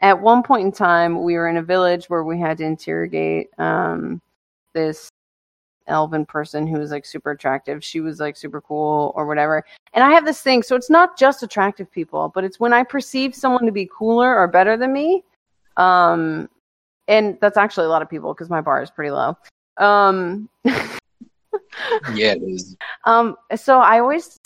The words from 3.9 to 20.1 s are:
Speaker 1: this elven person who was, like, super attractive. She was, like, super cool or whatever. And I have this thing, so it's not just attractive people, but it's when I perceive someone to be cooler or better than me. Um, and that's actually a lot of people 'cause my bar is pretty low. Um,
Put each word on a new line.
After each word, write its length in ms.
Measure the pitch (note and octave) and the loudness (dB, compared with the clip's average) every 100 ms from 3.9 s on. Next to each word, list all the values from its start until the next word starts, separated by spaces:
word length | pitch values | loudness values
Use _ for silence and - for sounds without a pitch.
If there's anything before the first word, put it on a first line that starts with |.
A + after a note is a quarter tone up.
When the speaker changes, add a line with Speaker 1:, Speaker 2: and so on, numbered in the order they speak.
| - - E3+ _ _ _ _ _ | -6 -8 -10 _ _ _ _ _
Speaker 1:
this 360 | E3 D#3 D#3 - _ _ _ _ _ _ _ - | -6 -6 -6 -16 _ _ _ _ _ _ _ -4
elven 400 | D#3 D#3 D#3 D3+ | -2 -2 -4 -6
person 400 | D#3 D3+ D3+ D#3 | -8 -8 -6 -6
who 120 | D#3 | -6
was, 100 | D3 | -6
like, 160 | D3 - | -10 -12
super 240 | D3+ D3 | -12 -10
attractive. 540 | D3 C3+ C3+ - D3 | -6 -4 -4 -6 -12
She 160 | - D#3+ | -10 -8
was, 180 | D#3+ D#3 | -8 -8
like, 180 | D3+ D3+ | -8 -10
super 240 | C#3+ D3 | -14 -14
cool 520 | - D3+ D3+ D3+ D3 | -10 -6 -2 0 -2
or 100 | - | -4
whatever. 400 | D3+ D3+ D3+ D#3 - - _ | -4 -2 0 -2 -4 -20 _
And 100 | - | 2
I 80 | C4 | 6
have 140 | E4 | 6
this 160 | D#4 - | 4 -4
thing, 220 | C4+ B3+ | 0 0
so 100 | - | 2
it's 160 | B3+ B3 | -2 4
not 260 | D#4+ F4+ - | 4 4 4
just 280 | C4 C4+ | 2 2
attractive 440 | A3+ - G3 G3+ F#3 | -6 -2 -2 -2 -12
people, 420 | - D#3+ D#3 D#3 | -10 -8 -6 -6
but 80 | F#3+ | -4
it's 160 | F#3+ - | -6 -2
when 140 | A#3 | 2
I 100 | A#3+ | 2
perceive 540 | B3 C#4 - C4 C4+ - | 0 -4 -6 -4 -4 -2
someone 300 | C4 B3 A#3 | 0 0 0
to 60 | |
be 160 | G3+ F#3 - | -2 -8 -6
cooler 400 | A3 A#3 B3 A#3 | -2 2 2 2
or 120 | F3 | 4
better 280 | F3 G3 A3+ | 4 4 2
than 160 | C4 | -2
me. 300 | C#4 D#4 F#4 _ _ _ _ _ - | -2 0 -2 _ _ _ _ _ 0
Um, 720 | F#3 F3+ E3+ E3+ D#3+ D#3 - _ _ _ _ _ - | 4 4 4 2 -2 -6 -10 _ _ _ _ _ 0
and 320 | G#3+ G#3 - | 2 2 0
that's 160 | G#3 G3+ | 0 0
actually 280 | G#3 - D#3+ | -2 -2 -2
a 40 | |
lot 120 | D#3+ | -2
of 80 | D#3 | -4
people 240 | D#3 C#3 | -10 -10
'cause 160 | D3 E3+ | -10 -6
my 120 | E3 | -4
bar 200 | D#3 C3+ | -2 -2
is 80 | C#3 | -4
pretty 220 | - D3 | -8 -6
low. 240 | C3+ B2+ E3+ _ _ _ - | -4 -4 -6 _ _ _ 0
Um, 720 | G3+ G3+ G3 | 4 6 4